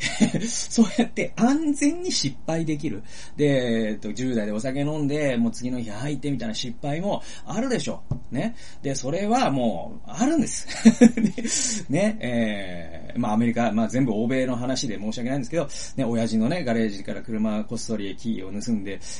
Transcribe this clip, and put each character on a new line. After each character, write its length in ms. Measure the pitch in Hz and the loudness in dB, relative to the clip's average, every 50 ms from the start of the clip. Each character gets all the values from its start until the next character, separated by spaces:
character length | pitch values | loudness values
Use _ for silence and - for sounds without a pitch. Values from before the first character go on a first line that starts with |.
| - | -4
<laughs> 400 | - - - 220 - - - 202 | -4 2 2 2 2 2 0 -2
そ 360 | 233 - - - - - - | -2 -4 -4 -4 0 4 4
う 40 | 226 190 - - | 4 4 4 2
や 80 | 233 | 0
っ 20 | - | 2
て 220 | - 226 175 - - | 0 -2 -2 -2 2
安 360 | - 214 254 277 302 320 294 | 2 4 4 4 4 2 0
全 300 | 285 - 294 285 339 349 | 2 4 2 2 2 0
に 100 | 359 370 | -4 -2
失 240 | - - - 143 - - - | -2 0 0 -2 -4 -4 -4
敗 180 | - 160 165 165 | -2 -2 0 0
で 120 | 151 156 | -2 -2
き 120 | 143 156 147 | -2 -2 -4
る。 140 | 104 101 - - - - - - - | -4 -4 -8 -10 -10 -10 -10 -8 0
で、 540 | - 147 143 139 131 123 120 113 113 113 107 | 2 4 4 4 4 2 2 2 2 2 0
え 20 | 107 | -2
っ 40 | 101 | -4
と、 140 | 104 107 | -4 -6
十 220 | 104 110 127 131 123 | -4 -2 -2 0 0
代 120 | 113 104 | 0 0
で 60 | 107 | 0
お 80 | 104 107 | -2 -2
酒 200 | 117 131 131 139 | -2 -2 -2 -2
飲 220 | 143 147 156 156 | -2 -2 0 0
ん 60 | 147 135 | 0 0
で、 280 | 143 151 151 139 127 | 0 2 2 2 2
も 120 | 117 117 113 | 2 2 0
う 40 | |
次 180 | 104 104 120 127 | 0 -2 -4 -4
の 100 | 127 123 | -4 -4
日 100 | 113 107 | -4 -6
吐 220 | 101 107 131 147 | -6 -6 -4 -4
い 60 | 147 127 | -4 -2
て 120 | 143 143 | -2 -2
み 80 | 139 120 | -2 -2
た 60 | 120 | -2
い 40 | 110 | -4
な 60 | 107 | -4
失 220 | - - 123 113 - | -4 -6 -6 -6 -6
敗 200 | - 143 147 165 | -4 -4 -2 -2
も 220 | 185 208 160 - - - - - - | -2 -2 -2 -2 -4 -8 -10 -10 -8
あ 160 | - 139 208 | -4 -4 -2
る 80 | 254 269 | 0 0
で 120 | 240 170 | 0 0
し 80 | - 120 | 0 -4
ょ 140 | - - - - | -6 -6 -4 -4
う。 240 | - - - - 113 | -4 -4 -4 -4 -4
ね。 200 | 135 185 226 233 - - - - - | -2 -2 -2 -4 -6 -8 -8 -8 -6
で、 120 | - 139 135 | -4 -4 -4
そ 160 | - 127 131 | -2 -2 -2
れ 160 | 160 190 202 | -2 -2 0
は 240 | 208 233 262 247 156 | 2 2 2 4 2
も 500 | 135 131 120 113 95 82 85 110 107 - - | 2 2 2 0 0 -2 -6 -8 -8 -8 -10
う 40 | - | -8
あ 140 | 110 151 233 | -2 0 2
る 100 | 294 330 | 2 4
ん 40 | 311 | 2
で 60 | - | 2
す。 220 | - - - - - - - - 226 - - 240 233 - 233 | 0 -2 -6 -6 -6 -6 8 8 8 10 12 8 8 8 6
<laughs> 680 | 226 196 - - 226 233 - - - - 226 208 - - | 0 0 0 -2 -4 -2 0 0 0 -2 -2 -4 -2 0
で、 40 | |
ね、 260 | 131 170 202 214 214 - | 2 2 2 2 0 -2
え 960 | - 123 120 117 113 107 104 101 98 90 90 87 82 80 82 80 90 104 101 | -4 -2 0 2 2 0 0 -4 -6 -8 -8 -8 -8 -10 -10 -10 -10 -6 -4
ー、 20 | 120 | -2
ま 120 | 120 107 | 0 2
あ 20 | |
ア 40 | 107 | 4
メ 100 | 113 120 | 4 4
リ 80 | 117 113 | 4 4
カ、 180 | 117 120 113 | 2 2 2
ま 120 | 101 110 113 | 2 2 0
あ 40 | 104 | 2
全 160 | - 131 139 | 2 2 2
部 80 | 120 | 4
欧 160 | 101 107 117 117 | 2 2 2 2
米 180 | 131 131 131 | 2 2 0
の 80 | 127 123 | 0 -2
話 320 | 117 123 131 127 123 - | -2 -2 -2 -2 -2 -2
で 100 | 120 98 | -4 -4
申 160 | 95 101 110 | -4 -4 -4
し 60 | 110 131 | -4 -4
訳 120 | 117 123 | -4 -2
な 60 | 135 | -2
い 20 | 143 | -2
ん 20 | |
で 40 | 123 | -2
す 40 | - | -2
け 60 | 160 | -2
ど、 120 | 170 151 - - - - - - | -2 -2 -2 -6 -8 -8 -6 -4
ね、 80 | 131 131 | -2 0
親 240 | 113 117 113 113 113 | 0 2 0 0 2
父 100 | 113 110 | 2 2
の 100 | 110 123 | 2 2
ね、 140 | 170 180 | 0 0
ガ 100 | 170 120 | 0 0
レ 140 | 113 117 113 | 2 2 2
ー 20 | 107 | 0
ジ 140 | 98 98 | -2 -4
か 120 | 98 - 107 | -6 -6 -6
ら 80 | 98 | -6
車 420 | - - 110 107 110 110 107 107 107 | -6 -4 -2 0 0 0 0 -2 -2
こ 100 | - 120 | -4 -6
っ 40 | 113 | -6
そ 180 | - - 110 | -4 -4 -4
り 180 | 104 101 98 92 | -4 -4 -6 -6
キ 180 | - - 113 110 | -4 -4 -4 -4
ー 120 | 101 95 | -2 -4
を 60 | 95 | -6
盗 180 | 98 104 113 123 | -6 -6 -2 0
ん 140 | 117 104 98 | -2 -2 -2
で、 160 | 101 95 - - - - | -4 -6 -6 -8 -8 -8